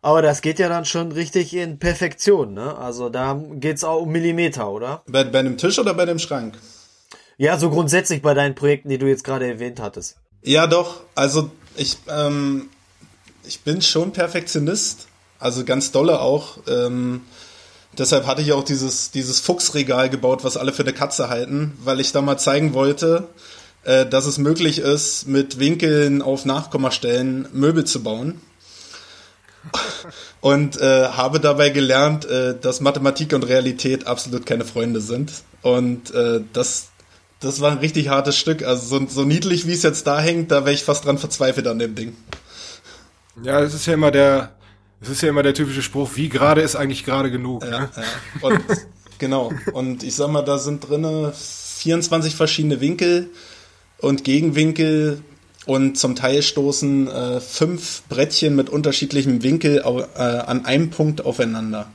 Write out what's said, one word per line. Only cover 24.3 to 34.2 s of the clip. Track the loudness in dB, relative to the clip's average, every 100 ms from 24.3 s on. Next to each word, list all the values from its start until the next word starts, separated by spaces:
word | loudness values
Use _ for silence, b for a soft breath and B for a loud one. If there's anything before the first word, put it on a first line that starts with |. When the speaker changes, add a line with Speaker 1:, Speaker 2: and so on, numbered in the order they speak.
| 0
Speaker 2:
möglich | 0 2 0 0
ist, | 0 0 0 -6 0
mit | 0 0 0
Winkeln | 0 2 2 4 4 2
auf | 0 -2 -2
Nachkommastellen | -4 -4 -2 -2 -2 0 0 0 -4 -6
Möbel | 0 2 2
zu | 0 -4
bauen. | -4 -4 -6 -8 -16 _ B B B B B B B B _ _ -10
<laughs> | -8 -8 -10 -16 -18 -20 0
Und, | 2 4 2 0
äh, | 4 4 4
habe | 2 0 2
dabei | 2 4 4
gelernt, | 4 2 4 4 2 -2
äh, | 0 0 -2
dass | -2 0
Mathematik | 0 2 0 0 0
und | 0
Realität | 4 4 2 -2 -2 -2 -2
absolut | -6